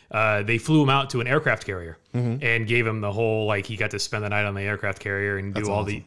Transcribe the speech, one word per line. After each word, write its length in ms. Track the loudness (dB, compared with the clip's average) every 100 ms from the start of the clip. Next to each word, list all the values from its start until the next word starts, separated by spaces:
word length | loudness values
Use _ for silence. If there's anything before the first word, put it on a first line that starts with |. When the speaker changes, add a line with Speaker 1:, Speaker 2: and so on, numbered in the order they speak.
| -6
Speaker 1:
Uh, 320 | 0 2 2
they 140 | 2 0
flew 260 | 4 4
him 60 | 6
out 220 | 4 2
to 100 | -2
an 60 | 2
aircraft 400 | 2 2 -2 -2
carrier 320 | -8 -8 -14 _
Speaker 2:
Mm-hmm. 280 | -2 -2 0
Speaker 1:
and 240 | 2 2 2
gave 200 | 2 2
him 160 | 0
the 100 | -2
whole, 320 | 0 0 2
like, 220 | 0 0 -2
he 100 | -4
got 140 | -4
to 80 | -4
spend 260 | -4 -4
the 40 | -2
night 160 | 0 -2
on 80 |
the 80 | -2
aircraft 380 | -4 -4 -4 -6
carrier 360 | -4 -2 -2 -2
and 160 | -4
do 80 | -4
Speaker 2:
That's 80 | 0
Speaker 1:
all 140 | 0
Speaker 2:
awesome. 200 | 0 -4